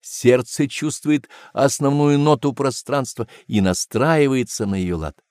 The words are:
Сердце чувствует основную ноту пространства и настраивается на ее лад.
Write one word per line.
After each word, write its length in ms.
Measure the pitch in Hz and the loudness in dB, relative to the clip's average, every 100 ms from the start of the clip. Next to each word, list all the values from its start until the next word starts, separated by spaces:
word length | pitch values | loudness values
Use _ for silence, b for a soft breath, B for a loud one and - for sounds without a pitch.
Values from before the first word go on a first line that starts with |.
Сердце 640 | - - 123 127 120 - 143 | -14 2 4 4 0 -4 -4
чувствует 600 | - 151 - 147 151 - B B | -2 -6 -6 -2 -2 -4 B B
основную 680 | - 139 - 143 143 147 143 | 0 0 0 0 2 2 4
ноту 340 | 147 147 143 | 4 2 0
пространства 760 | 120 139 - - 139 127 - 113 B - | -2 -4 -4 -4 -4 -4 -8 -10 B -4
и 140 | 107 | 0
настраивается 1040 | 95 90 - 110 143 160 139 131 120 - 101 | 2 0 -4 -2 2 2 2 0 -2 -4 -4
на 100 | 95 | -2
ее 220 | 90 85 | -2 -4
лад. 260 | 78 - _ | -6 -10 _